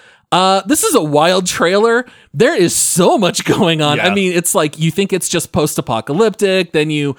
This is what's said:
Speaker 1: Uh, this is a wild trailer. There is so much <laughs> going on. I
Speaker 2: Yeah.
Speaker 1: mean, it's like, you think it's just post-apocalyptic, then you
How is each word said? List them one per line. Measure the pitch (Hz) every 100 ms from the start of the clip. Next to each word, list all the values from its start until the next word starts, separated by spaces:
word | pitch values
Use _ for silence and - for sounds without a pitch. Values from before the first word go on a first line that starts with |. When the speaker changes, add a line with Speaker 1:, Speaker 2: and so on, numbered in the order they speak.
| - _ _
Speaker 1:
Uh, | 170 190 196 185
this | 302
is | 440 285
a |
wild | 151 147 165 185 180
trailer. | - 170 196 226 233 247 - _
There | 139 262 262
is | 170 -
so | - - 185 330
much | 180 - -
<laughs> |
going | 143 175 160
on. | 147 147
I | 180
Speaker 2:
Yeah. | 202
Speaker 1:
mean, | 185
it's | 175 170 196
like, | 151 156
you | 160
think | 160 196
it's | 185 -
just | 170 -
post-apocalyptic, | 185 151 - 156 113 - 147 220 190 196 190 175
then | 160 151
you | 151 143